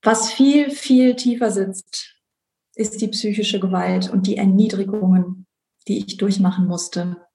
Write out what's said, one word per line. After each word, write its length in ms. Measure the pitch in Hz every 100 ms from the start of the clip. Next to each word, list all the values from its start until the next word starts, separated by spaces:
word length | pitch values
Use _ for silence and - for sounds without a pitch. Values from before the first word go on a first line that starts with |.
Was 300 | 220 226 -
viel, 380 | - 277 285 285
viel 440 | 285 - 254 254
tiefer 360 | 247 247 240 226
sitzt, 640 | 196 190 190 - - - _ _ _ _ _ _
ist 260 | - 214 -
die 80 | 220
psychische 520 | - 214 208 208 202
Gewalt 500 | 185 185 180 185 185
und 160 | 196 190
die 100 | 208
Erniedrigungen, 1080 | 196 190 220 196 196 214 185 185 180 185 - _ _ _ -
die 100 | 202
ich 180 | 196 -
durchmachen 500 | 202 196 185 185 180
musste. 600 | 175 - - 175 175 _